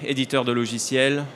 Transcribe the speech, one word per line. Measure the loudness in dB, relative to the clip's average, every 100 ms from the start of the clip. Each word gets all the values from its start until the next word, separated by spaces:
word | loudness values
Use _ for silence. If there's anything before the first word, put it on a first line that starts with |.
éditeur | -4 -2 0 0 2
de |
logiciels. | 0 0 -2 0 2 2 2 -4